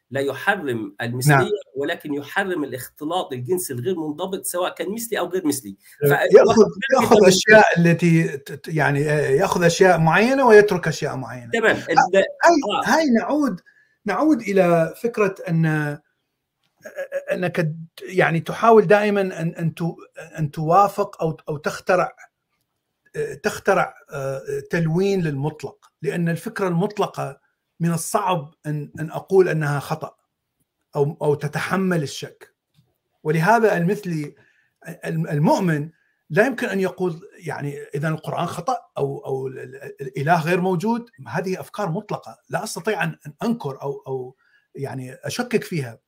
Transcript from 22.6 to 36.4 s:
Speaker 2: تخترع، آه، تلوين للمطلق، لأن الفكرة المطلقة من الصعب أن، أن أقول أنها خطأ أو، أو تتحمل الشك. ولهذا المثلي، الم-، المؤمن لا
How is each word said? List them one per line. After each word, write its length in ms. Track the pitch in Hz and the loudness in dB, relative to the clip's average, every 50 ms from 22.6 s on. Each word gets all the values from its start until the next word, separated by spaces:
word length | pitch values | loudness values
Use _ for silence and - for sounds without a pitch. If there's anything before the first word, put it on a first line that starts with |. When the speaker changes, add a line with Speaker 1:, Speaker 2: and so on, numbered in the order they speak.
| _ _ _ _ _ _ _ _ _ _ - 156 147 151 139 135 - | _ _ _ _ _ _ _ _ _ _ -10 -8 -8 -8 -6 -6 -6
Speaker 2:
تخترع، 500 | 208 - - - - 190 180 156 - - - _ - | -6 -6 -2 0 0 2 2 0 -2 -6 -12 _ -12
آه، 300 | 160 143 135 135 135 135 - 139 139 143 139 - | -10 -8 -6 -6 -6 -8 -8 -8 -8 -8 -6 -4
تلوين 540 | - 170 165 156 160 180 196 202 196 190 170 | -2 -2 0 0 0 0 0 0 0 0 -2
للمطلق، 680 | 156 143 135 139 156 151 - - - - _ _ _ _ _ | -2 -4 -4 -4 -6 -6 -8 -12 -14 -14 _ _ _ _ _
لأن 280 | - 139 160 175 170 165 | -8 -6 -4 -2 -2 -2
الفكرة 380 | 170 165 - 220 - - 196 | -2 -4 -6 -8 -6 -4 -2
المطلقة 800 | 185 175 165 190 208 208 - 185 - - - 143 139 143 - _ _ _ _ _ _ _ - | -2 0 0 -2 -2 -2 -4 -4 -4 -4 -8 -10 -10 -12 -16 _ _ _ _ _ _ _ -4
من 140 | 165 170 170 | -4 -2 -2
الصعب 600 | 160 - - - 208 202 180 185 165 143 156 _ _ - | -4 -4 -2 -2 -2 0 -2 -2 -4 -4 -10 _ _ -10
أن، 260 | 151 151 151 143 - - 160 | -8 -8 -8 -8 -10 -12 -12
أن 120 | 156 160 | -10 -10
أقول 380 | - 156 - - 190 190 180 175 | -10 -10 -4 2 4 4 4 4
أنها 300 | 156 156 151 143 147 143 | 2 -2 -2 -2 -2 -4
خطأ 360 | - - 160 - - - - _ _ _ _ _ _ _ _ _ _ _ _ _ _ _ - | -4 -6 -8 -8 -8 -12 -14 _ _ _ _ _ _ _ _ _ _ _ _ _ _ _ -2
أو، 220 | 147 143 147 - - | -2 -2 -2 -2 -2
أو 140 | 151 151 143 | -2 -2 0
تتحمل 680 | 143 - 143 - 160 - - 175 190 190 185 175 165 143 | 0 -4 -6 -6 -6 -6 -4 -2 -2 0 0 0 -2 -2
الشك. 520 | 135 - - 143 120 - - - - _ _ _ _ _ _ _ _ _ _ _ _ _ _ - | -4 -8 -12 -14 -14 -16 -20 -20 -20 _ _ _ _ _ _ _ _ _ _ _ _ _ _ -4
ولهذا 540 | 151 156 160 160 202 226 233 226 202 180 | -2 0 2 4 4 4 6 4 4 2
المثلي، 580 | 170 170 175 208 202 - 180 165 156 147 147 - _ _ _ _ _ _ _ _ _ - - 170 - - | 2 0 0 -2 -2 -4 -6 -6 -6 -6 -8 -12 _ _ _ _ _ _ _ _ _ -18 -18 -16 -12 -10
الم-، 220 | 170 165 160 165 | -6 -4 -4 -4
المؤمن 640 | - 165 147 151 226 311 240 196 170 156 143 147 165 - _ _ _ _ _ _ - | -2 0 2 2 2 2 2 2 0 0 -2 -4 -8 -14 _ _ _ _ _ _ -2
لا 160 | 147 185 | 0 0